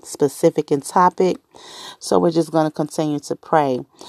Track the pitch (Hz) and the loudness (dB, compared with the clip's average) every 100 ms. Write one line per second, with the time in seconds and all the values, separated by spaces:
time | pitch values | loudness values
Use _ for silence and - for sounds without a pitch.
0 | - - 143 - 165 160 147 143 - - | -18 -2 -2 2 2 2 -2 -2 0 2
1 | 180 - 185 - _ - - - - - | 2 2 -2 -2 _ -20 -20 -20 -20 -16
2 | - 185 180 160 160 160 156 - 151 - | -2 2 2 0 0 0 0 -2 -6 -4
3 | 156 147 - - - 165 143 131 139 _ | -4 -4 -6 -12 0 2 2 -2 -6 _